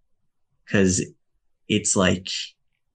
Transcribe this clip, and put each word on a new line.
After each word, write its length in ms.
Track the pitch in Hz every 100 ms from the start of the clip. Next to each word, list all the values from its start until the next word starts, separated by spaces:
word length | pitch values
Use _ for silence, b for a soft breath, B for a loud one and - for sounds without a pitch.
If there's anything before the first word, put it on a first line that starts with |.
| _ _ _ _ _ _ -
'cause 340 | 107 95 92 - - _ _ _ _ -
it's, 280 | 107 - 104
like, 320 | 92 92 - - - _ _ _ _